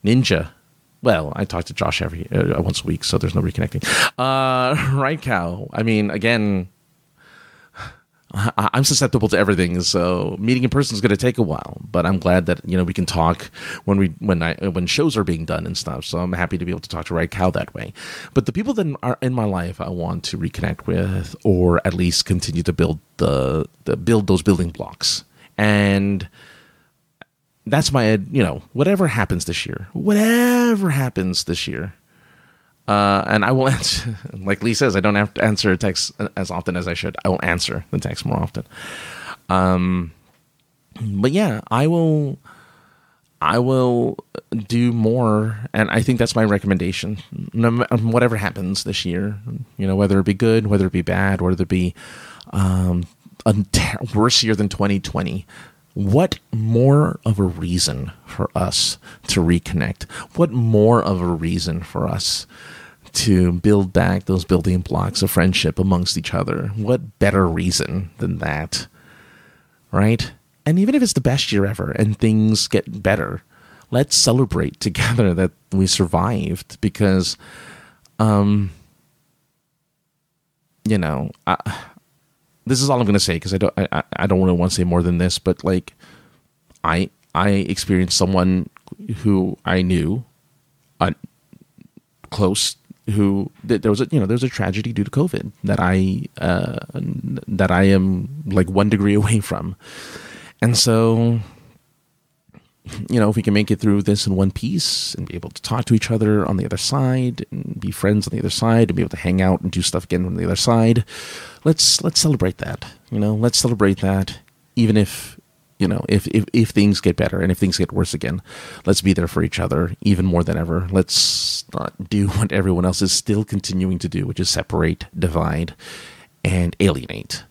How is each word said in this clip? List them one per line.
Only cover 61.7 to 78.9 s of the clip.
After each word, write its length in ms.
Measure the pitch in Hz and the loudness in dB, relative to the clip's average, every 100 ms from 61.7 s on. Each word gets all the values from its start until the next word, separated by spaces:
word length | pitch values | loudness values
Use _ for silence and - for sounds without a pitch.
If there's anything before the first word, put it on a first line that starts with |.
| 82 | -6
for 260 | 85 - 85 | -6 -4 -4
us 380 | 95 - - - - - - - _ - | -2 -4 -6 -8 -20 -20 -20 -20 _ -8
to 400 | - 117 95 90 | -4 2 4 4
build 400 | 87 104 104 95 | 2 4 4 4
back 320 | 95 90 95 | 2 2 0
those 200 | - 95 | 0 -2
building 360 | 87 90 82 90 | 2 0 2 0
blocks 420 | 85 85 95 - | 0 -2 -2 -2
of 80 | 92 | 0
friendship 480 | - 87 92 80 78 | 2 2 2 -2 0
amongst 400 | 95 90 90 85 | 0 2 0 -4
each 160 | 82 | -4
other? 340 | 92 90 85 107 104 | -4 -4 -4 -6 -6
What 420 | 104 127 110 - | -2 -2 -4 0
better 280 | 101 98 92 | 2 4 2
reason 640 | 82 90 - - 87 90 - | 2 -2 -2 -2 -4 -6 -6
than 200 | 120 90 | -4 -4
that, 500 | 76 73 80 - - _ - - - - _ _ _ _ _ | -4 -4 -6 -8 -10 _ -20 -20 -20 -20 _ _ _ _ _
right? 400 | - 104 113 - - _ _ - | 0 2 2 -2 -10 _ _ 0
And 120 | 170 | 2
even 160 | 202 277 | 4 2
if 60 | |
it's 100 | 240 | 2
the 60 | - | 2
best 320 | 127 139 - | 2 0 0
year 120 | 101 | 0
ever 280 | 98 107 92 | 0 -2 -4
and 260 | - 107 104 | 0 0 2
things 480 | 113 110 110 107 - | 2 4 4 2 0
get 340 | 107 - - | -2 -2 -2
better, 400 | 95 101 71 - _ _ - - _ | 0 0 -2 -6 _ _ -20 -20 _
let's 240 | 120 143 - | 0 2 2
celebrate 640 | - 123 131 85 78 - | 4 4 2 0 -2 -2
together 520 | 107 87 107 120 104 | -6 -2 0 2 2
that 180 | 87 92 _ _ | 4 0 _ _
we 140 | 95 95 | 0 2
survived 920 | - 92 85 95 113 - 87 - - | 2 2 2 0 -2 -4 -6 -10 -4
because, 560 | 107 - 104 95 87 - - - - - - _ _ _ | -4 2 2 4 0 -6 -14 -20 -20 -20 -20 _ _ _
um, 520 | 110 104 101 104 98 80 _ | 2 4 4 2 -2 -8 _